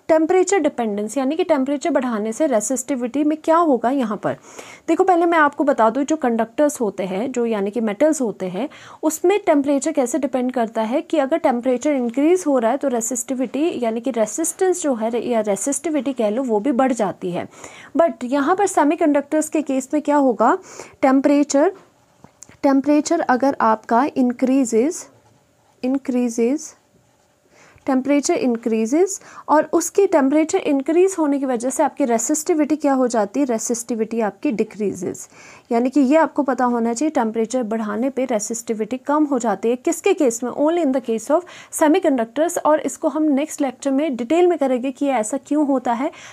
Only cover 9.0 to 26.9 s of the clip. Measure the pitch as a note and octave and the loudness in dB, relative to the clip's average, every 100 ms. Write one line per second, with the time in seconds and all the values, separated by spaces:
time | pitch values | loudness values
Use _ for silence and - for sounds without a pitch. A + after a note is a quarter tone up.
9 | D#4 - F4+ G4+ G4+ D4 C#4 C#4 D#4 D4+ | -4 0 2 2 2 2 2 0 0 -2
10 | B3 D#4 C4+ C4+ B3 B3 A3+ A#3 A3 C#4 | -2 -2 -2 -2 -2 -2 -4 -2 -2 -4
11 | - D#4+ C4+ E4 D#4+ A#3+ C4 B3 D4 C#4 | -2 -2 0 0 0 0 0 0 0 0
12 | A#3+ A#3 D4+ F4+ D4+ C4 A3+ C4+ C#4+ A#3+ | -2 2 2 2 2 2 2 0 -2 -2
13 | A3 C4 - B3+ B3+ C4 E4 B3 A#3 A3+ | -2 -6 -4 -4 -4 -2 -2 -2 -4 -2
14 | A#3+ A#3 A3 - D#4+ - F#4+ F4 D4 A#3 | -2 -2 -2 -2 -4 0 0 0 -2 -2
15 | A3+ A#3 A#3+ A#3 G#3+ G3 - C#4 E4+ D4+ | -2 -2 -2 0 0 -2 -2 -4 -2 -2
16 | C4 C4 G#3+ G#3+ C4 G#3+ A#3 A#3+ C4 A#3+ | -2 -2 -2 0 0 0 0 2 0 0
17 | G3 - F#3 E3+ G2 - - - - C#4 | -4 -4 -6 -6 -8 -14 -20 -20 -4 2
18 | E4+ - B3 C#4+ C#4 F#4+ G4 - D4 E4+ | 2 0 -4 -2 0 0 0 2 2 2
19 | D#4+ C#4+ C#4+ D#4 D4+ D#4+ D4+ C4 - D4+ | 2 0 0 -2 0 -2 -2 -4 -2 -4
20 | D4 D4 C4+ G#3 A#3 F#4+ - - - - | 0 2 2 4 2 2 -4 -20 -20 -2
21 | C#4 C4+ C#4+ C#4+ C#4+ C#4 E4+ G4+ - _ | 2 4 4 2 2 2 2 -2 -12 _
22 | _ _ - _ - _ C#4+ C#4 C4+ D4+ | _ _ -20 _ -20 _ 2 2 4 2
23 | D4 E4 - B3 C4+ C#4 A3+ A3 - A#3 | 2 0 0 0 0 2 0 0 0 0
24 | C#4 - B3 B3 B3 C4+ B3 A3 C4+ F#4 | 0 0 -2 0 0 2 2 2 0 -2
25 | - _ _ _ _ _ _ _ B3+ C4+ | -12 _ _ _ _ _ _ _ -4 -2
26 | - B3 B3 A#3 A#3 D4+ - - _ | -2 -2 0 0 0 0 -6 -20 _